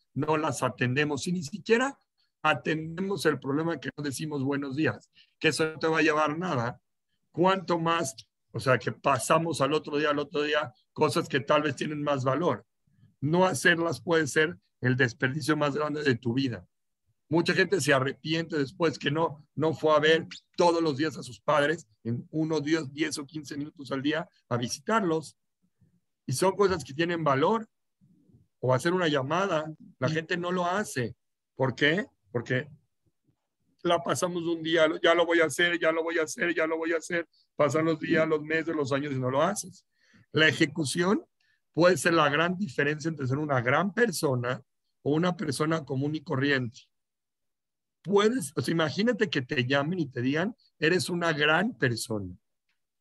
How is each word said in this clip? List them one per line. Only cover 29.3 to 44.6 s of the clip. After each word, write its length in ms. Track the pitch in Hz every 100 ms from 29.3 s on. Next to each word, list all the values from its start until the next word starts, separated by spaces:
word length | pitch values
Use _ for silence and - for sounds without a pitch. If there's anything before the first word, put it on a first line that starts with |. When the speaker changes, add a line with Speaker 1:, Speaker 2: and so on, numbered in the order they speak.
| 165 196 160 160 151 - -
Speaker 1:
La 80 | 131
Speaker 2:
Mm. 40 |
Speaker 1:
gente 260 | 156 160 175
no 140 | 175
lo 140 | 180 175
hace. 500 | 190 208 - 113 - _ _ _ -
¿Por 200 | 131 127
qué? 320 | 147 175 - _ _
Porque 360 | 120 - 127 - - _ _ _ _ _ _ _ _ _ _
la 180 | 175 170
pasamos 420 | 170 151 180 175
un 180 | 165 165
día, 260 | 160 165 156 170
ya 120 | 170
lo 120 | 170 170
voy 140 | 170
a 60 | 160
hacer, 340 | 135 175 170
ya 120 | 165
lo 120 | 165
voy 140 | 165 170
a 60 |
hacer, 300 | 156 - 165
ya 140 | 170 160
lo 100 | 160
voy 160 | 165
a 40 | 165
hacer. 300 | - 175 170 _ _ -
Pasan 300 | 147 151 160
los 140 | 160
días, 280 | - 160 160
los 140 | 156
meses, 340 | 151 160 160 160
los 160 | 135
años 220 | 139 147
y 60 | 131
no 100 | 127
lo 120 | 135
haces. 440 | 165 208 185 - _ _ _ _ _
La 160 | 147 156
ejecución 760 | 127 151 - 143 170 180 254 - _ _ _ _
puede 240 | - 175 175
ser 160 | 175
la 160 | 165 147
gran 280 | 143 170 180
diferencia 520 | 196 - 143 151 156
entre 180 | 151 131
ser 100 | 135
una 240 | 151 131
gran 320 | 117 143 196
persona 680 | 185 240 160 156 123 120 127